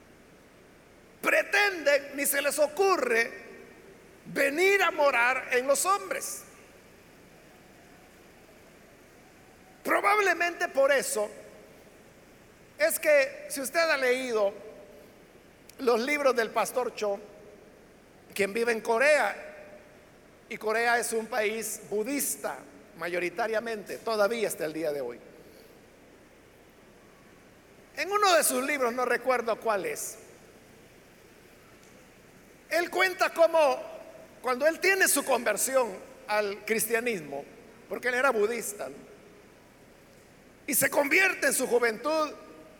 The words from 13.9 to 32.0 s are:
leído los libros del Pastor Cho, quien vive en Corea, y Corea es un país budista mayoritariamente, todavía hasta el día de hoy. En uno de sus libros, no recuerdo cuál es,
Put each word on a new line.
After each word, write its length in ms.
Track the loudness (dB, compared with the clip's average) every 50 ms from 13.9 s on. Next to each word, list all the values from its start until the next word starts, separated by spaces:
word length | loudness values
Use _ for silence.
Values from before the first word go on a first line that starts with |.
| 2
leído 680 | 2 2 0 0 0 -2 -2 0 0 0 0 -2 -6 -14 -18 -20 -20 -20 -20 -20 -20 -20 -20 -20 -20 -20 -20 -20 -20 -20 -20 -20 -20 -20 -20 -12 -4
los 200 | 0 2 2 2
libros 360 | 2 0 0 2 2 2 2
del 140 | 2 0 0
Pastor 460 | 0 -2 -2 -2 -2 -2 -4 -4 -4
Cho, 240 | -4 -4 -4 -4 -4 -8 -14 -20 -20 -20 -20 -20 -20 -20 -20 -20 -20 -20 -20 -20 -20 -20 -20 -20 -20 -20 -10 -4
quien 180 | -4 -4 -2
vive 200 | -2 -2 0 0
en 100 | -2 -2
Corea, 540 | -2 0 0 2 4 4 4 4 2 0 -2 -6 -12 -16 -18 -18 -20 -20 -20 -20 -20 -20 -20 -20 -20 -20 -20 -20 -20 -20 -20 -20 -16 -14
y 80 | -10
Corea 400 | -6 -4 -2 0 0 2 2 2
es 160 | 0 0 -2 -4
un 140 | -4 -4
país 540 | -4 -4 -2 -2 -2 -2 -4 -6 -8 -10 -12 -8
budista 680 | -6 -4 -4 -2 -2 -4 -4 -4 -4 -6 -6 -8 -8 -8 -10 -14 -18 -20 -20 -20 -20 -14
mayoritariamente, 1000 | -10 -8 -6 -4 -4 -4 -4 -4 -4 -4 -2 -2 -2 -4 -4 -6 -8 -8 -10 -12
todavía 500 | -8 -6 -2 0 2 2 2 2 0 -2
hasta 180 | -2 -2 -4 -6
el 80 | -6 -4
día 180 | -4 -4 -4
de 100 | -4 -4
hoy. 180 | -4 -6 -8 -12 -16 -20 -20 -20 -20 -20 -20 -20 -20 -20 -20 -20 -20 -20 -20 -20 -20 -20 -20 -20 -20 -20 -20 -20 -20 -20 -20 -20 -20 -20 -20 -20 -20 -20 -20 -20 -20 -20 -20 -20 -20 -20 -20 -20 -20 -20 -20 -20 -20 -20 -20 -20 -20 -14 -10
En 160 | -8 -4 -2
uno 220 | 0 2 4 4 4
de 100 | 4 4
sus 200 | 2 0 0 -2
libros, 280 | -2 -2 0 -2 -2
no 140 | -2 -2 0
recuerdo 540 | 0 0 0 0 0 0 0 0 -2 -4 -2
cuál 260 | -2 -2 -2 -2 -2
es, 320 | -4 -6 -8 -10 -10 -12 -14 -20 -20 -20 -20 -20 -20 -20 -20 -20 -20 -20 -20 -20 -20 -20 -20 -20 -20 -20 -20 -20 -20 -20 -20 -20 -20 -20 -20 -20 -20 -20 -20 -20 -20 -20 -20